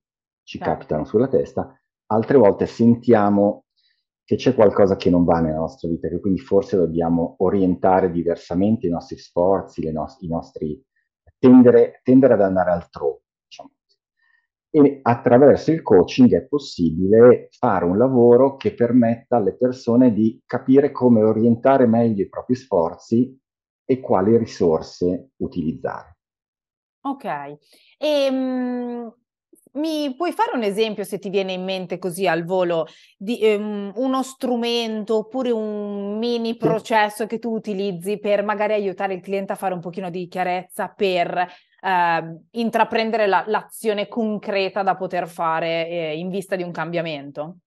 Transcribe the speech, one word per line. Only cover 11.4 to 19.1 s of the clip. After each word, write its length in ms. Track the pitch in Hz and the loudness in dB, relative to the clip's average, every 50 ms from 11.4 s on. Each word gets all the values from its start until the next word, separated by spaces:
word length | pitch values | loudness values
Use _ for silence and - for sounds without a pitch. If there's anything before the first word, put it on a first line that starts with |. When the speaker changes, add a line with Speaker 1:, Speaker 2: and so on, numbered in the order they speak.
| - 127 127 127 123 120 117 117 117 - - - | 6 8 10 10 10 10 8 6 6 4 0 -4
Speaker 1:
tendere 340 | _ - 127 131 131 127 120 | _ 4 6 6 6 6 6
ad 60 | 101 | 4
andare 300 | 101 95 95 92 90 87 | 2 2 2 2 2 2
altrove, 520 | 87 87 85 - - - 73 71 65 - _ _ _ _ _ | 0 -2 -4 -8 -10 -6 -4 -4 -4 -6 _ _ _ _ _
diciamo 260 | _ - - - - _ _ | _ -20 -20 -20 -20 _ _
così. 160 | _ _ _ _ _ _ _ _ _ _ _ _ _ _ _ _ _ _ | _ _ _ _ _ _ _ _ _ _ _ _ _ _ _ _ _ _
E 300 | - 156 139 143 139 - | 2 4 4 4 2 0
attraverso 680 | - 117 117 120 - 131 120 123 147 139 107 - - - | -2 -2 0 0 2 4 6 6 8 8 6 4 2 -2
il 100 | 160 160 | -2 -2
coaching 520 | - - 107 90 85 - - - 127 117 - | 0 4 4 4 4 4 4 4 6 6 6
è 140 | 85 - - | 2 -2 -2
possibile 1040 | - 147 - - - - 87 80 78 85 92 95 104 110 117 123 117 - - - | -6 -6 -6 -8 -6 -2 -2 -2 0 0 0 4 6 8 8 8 8 6 2 -8
fare 320 | _ _ - 123 101 90 87 | _ _ -2 -2 0 0 0
un 140 | 87 90 101 | 0 0 2
lavoro 580 | 120 135 131 123 120 120 120 120 131 139 135 | 0 2 4 4 6 6 6 6 4 2 0
che 180 | - - 139 - | -2 -6 -6 -2
permetta 640 | - 120 117 120 127 117 113 | -2 0 2 2 2 2 2